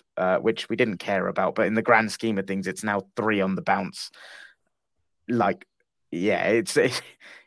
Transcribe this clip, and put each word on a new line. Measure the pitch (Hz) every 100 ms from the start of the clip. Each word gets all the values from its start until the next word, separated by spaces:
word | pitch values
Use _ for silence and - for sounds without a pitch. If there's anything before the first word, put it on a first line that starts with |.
| _ -
uh, | 92 92
which | 113 110 -
we | 120
didn't | 117 90
care | - 98 92
about, | 85 95 -
but | 98
in |
the | 110
grand | 117 113 110
scheme | - 113 98
of | 95
things, | 98 95
it's | 90
now | 107 101 - -
three | 110 101
on | 95 92
the |
bounce. | 85 98 92 - - - - - - _ _ _ _ _ _ _ -
Like, | 117 98 - - _ _ _ _
yeah, | 85 101 113 92
it's, | 117 - -
it's, | 127 - - - - -